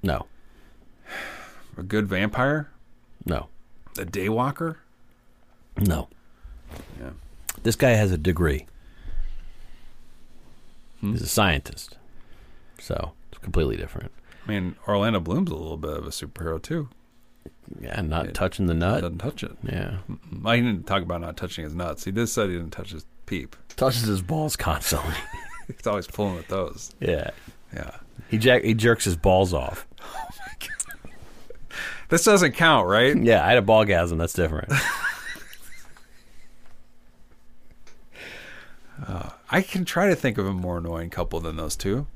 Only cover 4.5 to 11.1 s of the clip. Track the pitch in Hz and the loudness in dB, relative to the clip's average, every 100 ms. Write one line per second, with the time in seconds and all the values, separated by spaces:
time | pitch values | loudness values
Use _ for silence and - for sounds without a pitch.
4.5 | 139 165 160 - _ - - - - - | -2 -4 -6 -16 _ -20 -20 -20 -20 -20
5.5 | _ - - 101 78 - - - - - | _ -12 0 2 2 -2 -12 -20 -20 -18
6.5 | - - - - - 64 - - - - | -16 -16 -16 -14 -12 -12 -14 -18 -14 -12
7.5 | - 113 113 135 113 104 87 80 82 82 | -2 0 4 6 6 6 4 2 4 2
8.5 | 67 - - - - - - - - - | 2 -4 -20 -20 -16 -2 0 0 -2 -8
9.5 | - - - - - - - - - - | -12 -12 -12 -14 -14 -16 -18 -18 -18 -18
10.5 | - - - - - 101 | -18 -18 -20 -20 -4 -2